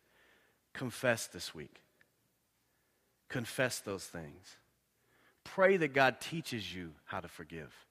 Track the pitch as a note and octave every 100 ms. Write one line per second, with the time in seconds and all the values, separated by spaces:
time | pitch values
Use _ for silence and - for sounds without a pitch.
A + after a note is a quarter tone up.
0 | _ _ _ _ _ _ _ - B2+ -
1 | B2+ A2+ - F2+ - E2 C#2+ - _ _
2 | _ _ _ _ _ _ _ _ _ _
3 | _ _ - C3 A2+ - B2+ - G#2+ F#2+
4 | - F2 D2+ C#2+ - - _ _ _ _
5 | _ _ _ _ - - F#3+ G3 D3+ C3
6 | C3+ A#2 - E3 - A#2 F#2 F2+ E2+ D2+
7 | - G2 F2 - D#2+ E2 C2+ - -